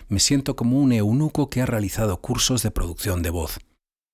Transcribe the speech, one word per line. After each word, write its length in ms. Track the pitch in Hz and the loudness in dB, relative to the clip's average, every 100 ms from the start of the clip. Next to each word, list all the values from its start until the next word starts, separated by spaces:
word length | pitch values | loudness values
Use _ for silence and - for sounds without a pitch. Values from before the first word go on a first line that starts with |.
| - | -4
me 100 | 98 | 0
siento 380 | - 139 135 135 | 2 2 0 -2
como 240 | 117 135 | 2 4
un 120 | 135 | 4
eunuco 560 | 117 104 131 156 - 139 | 4 2 2 0 0 -2
que 140 | 127 | -2
ha 40 | 127 | 0
realizado 540 | 113 101 - 110 90 | 0 -2 -2 -2 -2
cursos 420 | - 120 - 127 | -2 -2 0 0
de 100 | 110 | 0
producción 500 | - 87 82 101 87 | -2 -4 -4 -4 -2
de 80 | 85 | -2
voz, 300 | 85 76 - - _ _ _ _ | -4 -6 -8 -16 _ _ _ _